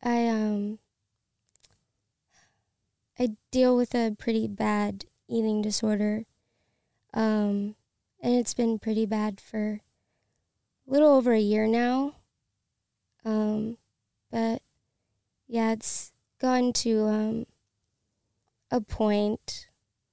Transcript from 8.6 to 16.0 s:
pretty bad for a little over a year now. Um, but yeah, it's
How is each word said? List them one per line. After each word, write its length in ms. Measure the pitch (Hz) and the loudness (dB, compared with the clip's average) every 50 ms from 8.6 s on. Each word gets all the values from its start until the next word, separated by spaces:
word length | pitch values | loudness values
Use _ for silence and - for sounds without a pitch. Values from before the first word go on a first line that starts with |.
| 240 226 226 214 | 0 0 0 -2
pretty 280 | - 226 214 214 220 | -2 -2 -2 0 0
bad 340 | 202 214 214 214 214 202 - | 0 0 -2 -2 -2 -4 -8
for 400 | - - - 220 214 214 214 214 - _ _ _ _ _ _ _ _ _ _ _ _ _ _ _ _ _ _ _ _ | -12 -10 -6 -4 -4 -4 -6 -8 -12 _ _ _ _ _ _ _ _ _ _ _ _ _ _ _ _ _ _ _ _
a 40 | - | -2
little 200 | 262 285 302 302 285 | 2 4 6 8 6
over 180 | 269 233 247 233 | 6 6 4 4
a 80 | 220 | 4
year 260 | 214 202 214 214 220 | 4 2 2 2 2
now. 500 | 220 226 233 240 240 254 262 277 285 294 - _ _ _ _ _ _ _ _ _ _ _ _ _ _ _ _ _ _ _ _ - | 2 2 2 2 0 0 0 -2 -4 -6 -10 _ _ _ _ _ _ _ _ _ _ _ _ _ _ _ _ _ _ _ _ -6
Um, 540 | 226 220 214 214 214 214 214 220 226 233 - _ _ _ _ _ _ _ _ _ _ | -4 -2 0 0 0 -2 -2 -4 -6 -8 -10 _ _ _ _ _ _ _ _ _ _
but 320 | - 233 226 226 226 - - _ _ _ _ _ _ _ _ _ _ _ _ _ _ _ _ | -4 -2 -2 -2 -2 -4 -6 _ _ _ _ _ _ _ _ _ _ _ _ _ _ _ _
yeah, 260 | - 233 226 226 226 226 | -6 -4 -2 0 0 -2
it's 400 | 220 - - - - | -2 -4 -6 -6 -6